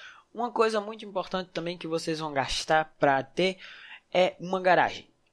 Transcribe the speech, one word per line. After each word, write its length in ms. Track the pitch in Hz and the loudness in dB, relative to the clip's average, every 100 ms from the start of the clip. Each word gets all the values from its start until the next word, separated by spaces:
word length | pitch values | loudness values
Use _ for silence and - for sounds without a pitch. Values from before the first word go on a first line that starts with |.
| - - _ | -18 -20 _
uma 200 | 208 233 | -8 -6
coisa 280 | 214 220 214 | 0 0 0
muito 240 | 202 220 | -6 -12
importante 460 | 208 190 175 185 180 | -8 -8 -4 -6 -6
também 260 | - 165 175 | -8 -8 -8
que 100 | 165 | -6
vocês 320 | 165 165 156 | -6 -4 -6
vão 120 | 156 | -4
gastar 640 | 139 123 - - 156 156 _ | -2 -2 -4 2 2 2 _
pra 240 | 143 135 | 2 2
ter 360 | 131 - - - - - - - _ | 0 0 0 -2 -12 -20 -20 -20 _
é 240 | - 185 - | 2 2 0
uma 220 | 175 185 | -6 0
garagem. 480 | 185 165 123 - - _ _ | 6 6 4 0 -14 _ _